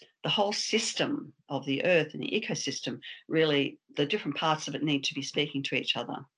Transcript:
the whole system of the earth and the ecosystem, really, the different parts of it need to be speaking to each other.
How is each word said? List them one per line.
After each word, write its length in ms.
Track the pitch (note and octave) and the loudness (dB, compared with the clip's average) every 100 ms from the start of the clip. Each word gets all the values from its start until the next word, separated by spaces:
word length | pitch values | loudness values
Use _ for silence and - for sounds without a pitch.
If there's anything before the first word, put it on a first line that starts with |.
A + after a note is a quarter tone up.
| - _ | -14 _
the 80 | D3+ | -2
whole 220 | D3 G3+ | 2 2
system 800 | G#3 - A3 A3+ - D3 - - - - | 0 0 0 0 -2 0 -2 -6 -16 -6
of 160 | C#3 C#3 | -6 -2
the 180 | C3+ | 0
earth 300 | F3 F3 D#3 | 4 4 4
and 80 | D3+ | -2
the 80 | D3+ | -2
ecosystem, 680 | G#3+ G#3+ D#3+ - - - - - - - | -2 -2 -4 -4 -4 -6 -8 -10 -16 -2
really, 500 | D#3+ D#3+ C#3+ C#3 - _ - | 2 4 4 2 -4 _ -2
the 100 | C#3+ | 0
different 300 | G#3 D#3+ C#3 | 0 -2 0
parts 300 | D#3+ D#3 - | 2 2 -2
of 80 | |
it 100 | C#3 | -2
need 200 | D#3 C#3+ | 0 0
to 100 | C3+ | 0
be 60 | - | -4
speaking 420 | C#3 - C#3+ C#3 | -4 -2 0 -2
to 100 | C3+ | -2
each 220 | C3 - - | -2 0 -2
other. 200 | A#2+ - C#3 | -2 -8 -12